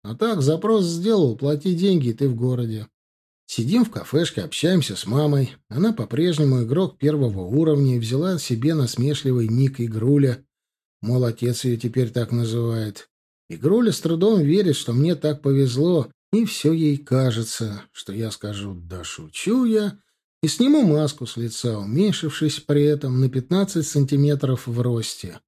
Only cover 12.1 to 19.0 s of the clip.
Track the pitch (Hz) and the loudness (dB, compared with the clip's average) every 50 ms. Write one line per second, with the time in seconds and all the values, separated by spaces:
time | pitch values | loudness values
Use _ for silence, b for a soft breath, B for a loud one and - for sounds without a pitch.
12.1 | 117 120 117 - 117 117 117 113 113 120 117 117 113 113 110 104 98 - - _ | -2 -4 -4 -2 -2 -2 -2 -2 -2 -2 -2 -2 -2 -4 -4 -6 -8 -12 -20 _
13.1 | _ _ _ _ _ _ _ _ 170 160 - 165 196 240 240 220 160 - - 165 | _ _ _ _ _ _ _ _ -12 -4 0 2 2 4 2 2 0 0 -2 -2
14.1 | 165 165 185 214 226 190 147 143 165 202 202 175 135 - - - 117 127 147 175 | 0 2 4 4 4 4 4 4 4 4 4 2 0 0 -2 -2 0 2 2 2
15.1 | 175 143 - 151 147 147 - 139 139 139 139 127 117 131 156 175 180 156 120 - | 0 0 0 -2 -2 0 0 2 2 4 2 2 2 0 2 2 2 2 0 -2
16.1 | _ _ _ _ - 220 233 - - - - 151 165 160 160 151 143 139 143 - | _ _ _ _ 0 0 0 0 -4 0 0 2 2 4 2 0 0 -2 -2 0
17.1 | 127 131 131 127 110 113 113 110 - - 113 107 101 101 - _ _ - - - | 0 2 2 2 0 -2 -6 -6 -6 -6 -6 -6 -6 -10 -14 _ _ -18 -14 -10
18.1 | 95 110 113 107 - - - 104 104 101 101 101 95 87 85 85 90 90 | -8 -8 -8 -8 -8 -10 -10 -10 -8 -8 -10 -10 -12 -12 -14 -14 -14 -12